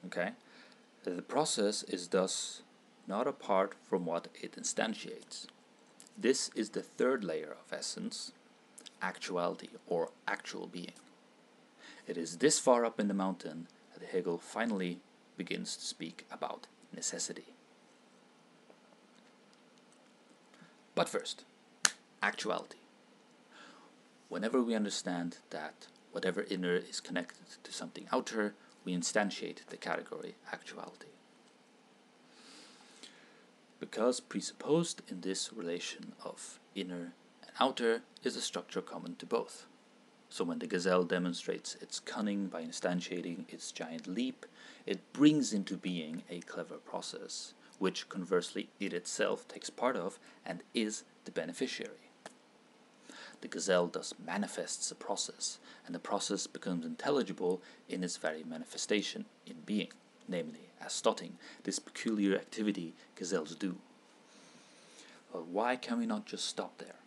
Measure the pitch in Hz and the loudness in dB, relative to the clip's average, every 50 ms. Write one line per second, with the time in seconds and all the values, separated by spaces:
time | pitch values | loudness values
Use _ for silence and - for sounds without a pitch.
0 | - 90 - - 87 95 - - - - - - - - - - - - - - | -10 -6 -2 0 0 0 -2 -8 -18 -20 -20 -20 -20 -20 -20 -20 -20 -20 -20 -8
1 | - 98 90 90 - - - 135 156 156 - - 104 101 107 - - - - 90 | -6 -4 -4 -4 -6 0 2 2 2 4 4 4 4 2 2 0 -4 -4 -4 -4
2 | 90 87 - 95 92 92 - - - - - - - - - - - - - - | -2 2 4 4 4 4 2 -2 -4 -6 -8 -12 -16 -20 -20 -20 -20 -20 -20 -18
3 | - - 95 104 127 147 135 - - - 101 95 98 98 - - - - - 95 | -8 -4 0 0 0 0 -2 -4 0 4 6 6 6 4 2 -10 -4 0 0 2
4 | 90 82 85 85 - - - - - - - - - - - - 110 - 214 - | 2 2 0 0 -2 -4 -12 -10 -10 -10 -10 -6 -4 -2 2 2 2 2 0 -4
5 | - - - 226 - - - - - - - - - - - - - - - - | -8 -10 -10 -12 -12 -14 -14 -14 -14 -14 -18 -20 -20 -20 -20 -20 -20 -20 -20 -20
6 | - - - - - 113 135 - - - - 104 107 101 - - - - - - | -20 -20 -12 2 4 4 6 6 2 -2 -2 -2 -2 -2 -2 -6 -6 -6 0 2
7 | 120 127 135 127 101 87 80 78 78 76 - - - - - - - - - - | 4 4 4 4 0 -2 -2 -2 -4 -6 -10 -12 -10 -8 -8 -6 -4 -6 -6 -4
8 | - - - - - - - - - - - - - - - - - - - - | -6 -6 -6 -6 -10 -10 -12 -18 -20 -20 -20 -20 -20 -20 -20 -18 -18 -18 -10 -4
9 | - 92 92 - - - 95 87 87 87 92 - - - - - - - 87 85 | -4 -4 -4 -4 -6 -2 0 2 2 2 0 -2 -8 -14 -14 -16 -4 0 2 2
10 | 82 85 - - - - 101 - - - - 95 90 90 87 90 - - - - | 2 0 -4 -6 -4 -2 -2 -2 -4 -10 -8 -8 -8 -8 -8 -8 -8 -10 -12 -18
11 | - - - - - - - - - - - - - - - - - - - - | -20 -20 -20 -20 -20 -20 -20 -20 -20 -20 -20 -20 -20 -20 -20 -20 -20 -18 -18 -16
12 | - - 87 85 82 80 85 82 - 151 156 - - 131 123 120 117 117 - - | -8 -6 -4 -4 -4 -4 -2 6 6 6 6 8 8 8 8 8 8 4 4 2
13 | 104 101 98 98 95 95 95 - - - 78 82 85 - - - - - - - | 2 4 4 4 4 2 2 -2 -6 -8 -8 -8 -12 -12 -16 -20 -20 -20 -16 -14
14 | - - - 92 87 95 85 82 - - - 107 113 117 107 95 92 90 87 90 | -12 -2 0 0 2 2 0 0 -2 -6 -2 0 2 2 2 2 0 0 -2 -4
15 | - - - - - - - - 90 87 90 87 92 - - - - - - - | -10 -20 -20 -20 -20 -20 -8 -8 -4 -4 -2 -4 -4 -6 -6 -6 -6 -8 -8 -8
16 | 82 82 - - - - - - - - - - - - - - - - - - | -10 -10 -10 -12 -16 -14 -8 -6 -6 -6 -6 -8 -12 -18 -20 -20 -18 -16 -12 -6
17 | - - - - - - - - - - - - - - - - - - - - | -6 -4 -4 -4 -4 -6 -6 -10 -12 -16 -20 -20 -20 -20 -20 -20 -20 -20 -20 -20
18 | - - - - - - - - - - - - - - - - - - - - | -20 -20 -20 -20 -20 -20 -20 -20 -20 -20 -20 -20 -20 -20 -20 -20 -20 -20 -20 -20
19 | - - - - - - - - - - - - - - - - - - - - | -20 -20 -20 -20 -20 -20 -20 -20 -20 -20 -20 -20 -20 -20 -20 -20 -20 -20 -20 -20
20 | - - - - - - - - - - - - - - - - - - - - | -20 -20 -20 -20 -20 -20 -20 -20 -20 -20 -20 -20 -20 -20 -20 -20 -20 -2 2 2
21 | 170 - - - - - - - - - - - - - - - - - - - | 2 4 2 -2 -2 -2 -8 -10 -12 -20 -20 -20 -20 -20 -20 4 4 4 4 4
22 | - _ - - - 101 107 - - 110 87 - 85 - - - - - - - | -18 _ -4 2 2 2 2 2 0 0 0 0 -2 -6 -14 -18 -20 -20 -20 -20
23 | - - - - - - - - - - - - - - - - - - - - | -20 -20 -20 -20 -20 -20 -20 -20 -20 -20 -20 -20 -20 -18 -20 -20 -20 -20 -20 -20
24 | - - - - - - 85 87 98 113 123 131 120 117 113 107 104 101 - - | -20 -20 -20 -20 -12 -6 -4 -2 0 4 6 6 6 6 4 4 4 2 2 -2
25 | - 92 90 87 87 87 - - - - - 80 76 78 - - - - - - | -2 0 0 0 0 0 -2 -6 -14 -10 -8 -6 -6 -6 -10 -12 -20 -20 -20 -20
26 | - - - - 87 92 87 95 - - 104 92 90 90 87 90 - - - - | -20 -6 -6 0 0 2 2 2 0 0 -2 0 2 4 4 4 2 0 -8 -8
27 | - - 87 90 85 - - - - - - - - - - - - 82 - 90 | -6 -2 -2 -2 -2 -4 -10 -20 -18 -20 -20 -18 -14 -10 -8 -8 -8 -8 -8 -12
28 | - - - 127 123 - 117 110 104 104 104 - - - - - - 92 90 87 | -4 0 0 0 0 0 0 2 2 0 0 -6 -20 -20 -20 -10 -4 -2 -2 0
29 | 85 - - 110 104 98 - - - 87 82 - - - - - - - 82 - | 0 2 4 4 4 4 0 -4 -6 -8 -8 -10 -12 -14 -12 -8 -4 -2 -2 -2
30 | - - - - - - - - - - - - - - - - - - - - | -4 -6 -10 -10 -10 -10 -12 -14 -10 -10 -10 -10 -10 -12 -12 -12 -12 -12 -14 -16
31 | - - - - - - - - - - - - - - - - - - - - | -18 -20 -20 -20 -20 -20 -20 -20 -20 -20 -20 -20 -20 -20 -20 -20 -20 -20 -20 -20
32 | - - - - - - - - - - - - - - - - - - - - | -20 -20 -20 -20 -20 -20 -20 -20 -20 -20 -20 -20 -20 -20 -20 -20 -20 -20 -20 -18
33 | - - - - - - - - - - - - - - - - - - - - | -18 -18 -18 -20 -20 -20 -20 -20 -20 -20 -20 -20 -20 -20 -12 -12 -10 -6 0 4
34 | 110 123 123 - - - - 104 92 - - - - - 147 165 175 170 - - | 4 4 4 2 -2 -4 -4 -4 -4 -4 -8 -6 2 4 4 4 4 2 -2 -8
35 | - - - 90 82 92 95 - - - - - 85 85 85 87 - - - - | -8 -10 -10 -4 -2 -2 0 0 -2 -6 -6 -6 -2 -2 -2 -2 -2 -6 -8 -10
36 | - - - - - 85 - - - - - - - - - 101 95 90 90 90 | -12 -14 -14 -10 -10 -10 -10 -8 -12 -14 -14 -16 -20 -12 -6 -6 -4 -4 -4 -6
37 | 87 85 - - - - - - - - - - 120 135 131 - 120 117 113 117 | -8 -8 -12 -16 -20 -20 -20 -20 -20 -16 2 4 4 4 4 4 4 4 4 4
38 | - - - - - 127 107 110 - - - - - - - - 90 - - 82 | 2 -8 -20 -2 -2 -2 0 0 -4 -2 -4 -4 -6 -4 -4 -4 -4 -4 -8 -8
39 | - - 87 - - - - 117 113 - - - - - - - - - - - | -8 -8 -8 -10 -4 0 0 0 0 0 -8 -16 -16 -20 -20 -20 -20 -20 -20 -20
40 | - - - - - - - - 95 85 82 80 - 82 - 90 85 92 90 90 | -20 -20 -20 -20 -20 -14 -4 -2 0 0 0 -2 -2 0 0 2 6 8 8 8
41 | 90 85 95 90 90 90 87 - - - - - - - - - - - - - | 8 6 4 4 4 2 0 -2 -2 -2 -2 -2 -2 -8 -8 -8 -10 -8 -8 -8
42 | - - - 127 107 104 101 101 98 90 - 82 82 80 82 - - 92 90 90 | -6 -6 -2 0 0 2 2 0 0 -2 -2 -6 -6 -6 -8 0 0 2 2 2
43 | 87 - 90 87 85 87 85 90 117 - - 85 - - - - - 80 80 82 | 0 0 -4 -2 -2 -4 -4 -6 -8 -10 -10 -10 -10 -10 -8 -8 -8 -6 -8 -8
44 | - 95 92 104 123 131 127 - - - - - - - - - - - 101 92 | -6 -4 -2 0 0 0 -2 -6 -14 -18 -18 -20 -20 -18 -18 -12 -4 -4 -4 -4
45 | - - - 127 139 151 151 151 131 - 110 101 95 - 98 90 - 92 90 85 | -4 -10 6 10 10 10 10 10 6 4 2 0 0 0 -4 -4 -2 -2 -2 -2
46 | 78 76 80 85 - - 87 87 - - - - 82 - - 76 - - - 104 | -2 -4 -6 -8 -8 -8 -10 -10 -8 -8 -6 -6 -6 -6 -8 -12 -10 -6 -6 -6
47 | - - - - - - - - - - - - - - - - 98 95 92 - | -6 -6 -8 -8 -8 -8 -8 -8 -8 -10 -14 -20 -20 -20 -4 0 0 2 2 0
48 | - - - 101 90 85 95 90 87 - - 101 - - - - 101 92 85 87 | -8 -6 -6 -6 0 4 4 4 4 2 -4 -4 -6 -6 -6 -4 -4 -2 -2 -2
49 | - - - - 104 98 104 - - - - - - - - - - 123 131 104 | -2 -4 0 2 2 2 2 0 -4 -12 -14 -10 -10 -10 -4 2 2 2 2 2
50 | 85 98 - - - - - - - 98 92 87 - - - 120 110 107 107 - | -2 -2 -4 -6 -20 -20 -20 -14 -8 -8 -8 -8 -8 -2 0 2 2 2 0 -4
51 | - - - - - - - 87 80 80 87 - 131 127 - - - - - - | -8 -14 -20 -14 -14 -6 -4 -4 -4 -4 -2 -2 -2 -2 -2 -6 -8 -8 -10 -14
52 | - - - - - - - - - - - - - - - - - - - - | -20 -20 -20 -18 -18 -18 -18 -18 -20 -20 -20 -20 -20 -20 -20 -20 -20 -20 -20 -20
53 | - - - - - - - - - 78 - 90 - 98 92 90 87 85 - - | -20 -18 -16 -16 -16 -16 -16 -12 -10 -6 -4 -2 4 6 6 6 6 4 0 -4
54 | - - - - 85 - 85 208 202 - - - 87 - - - - - - - | -6 -6 -10 -10 -8 -4 -2 -2 -2 -2 -2 -4 -4 -4 -4 -4 -4 -6 -6 -8
55 | - - 101 98 - - - - - - - - - - - - - - - 107 | -4 -4 -2 -2 -2 -4 -4 -6 -6 -6 -6 -8 -14 -20 -20 -18 -12 -8 -8 -6
56 | - - 104 101 - - 104 95 - - - - - 101 90 85 80 82 80 - | -2 0 0 0 2 0 0 0 -2 -4 -6 -6 -4 -2 -2 0 -2 -4 -6 -2
57 | - 139 147 139 110 92 90 - 92 90 92 90 - - - - - - - 95 | 2 4 4 4 4 2 -2 0 2 2 2 2 -2 -12 -20 -20 -10 -6 -4 -2
58 | 90 87 - - - 80 78 78 80 80 80 80 82 - - - - - 107 104 | -2 -2 -4 -2 -2 -2 -2 -2 -6 -8 -8 -10 -10 -10 -8 -8 0 2 2 2
59 | 95 - - 107 104 - - - _ - - - - - 104 104 95 - - - | 2 0 -4 -6 -8 -10 -14 -20 _ -16 -16 -14 -4 -2 0 0 0 -2 -8 -18
60 | - - - - - - 90 87 80 78 - - - - - - - - - - | -20 -20 -20 -20 -8 -4 -2 -2 -2 -4 -8 -14 -18 -20 -16 -14 -10 -6 -6 4
61 | - 117 104 - - 85 - - - - - - - - 92 - - - - - | 4 4 4 4 -4 -10 -12 -14 -16 -18 -18 -8 -4 -4 -4 -4 -6 -8 -10 -2
62 | - 117 110 104 101 98 95 98 - - - - 107 107 98 98 85 80 80 - | 0 0 2 4 6 6 4 4 2 -4 -4 0 0 2 2 0 -2 -6 -8 -12
63 | - - - - 98 85 95 87 78 78 85 78 104 95 90 90 - - - - | -20 -20 -12 -8 -4 0 0 0 0 -2 -6 -4 -2 -2 -2 -4 -10 -20 -20 -20
64 | - - - - - - - - - - - - - - - - - - - - | -20 -20 -20 -20 -20 -20 -20 -20 -20 -20 -20 -20 -20 -20 -20 -20 -20 -20 -20 -20
65 | - - - - - - - 90 82 82 87 101 113 120 127 127 - 123 120 117 | -20 -20 -20 -20 -20 -10 -8 -8 -8 -2 0 2 4 4 2 0 0 -2 0 0
66 | 117 113 110 107 107 - - - - - - - 98 90 - - 82 - - - | 2 2 0 -2 -2 -6 -6 -4 -4 -4 -2 -4 -4 -6 -6 -12 -12 -12 -12 -18
67 | - | -20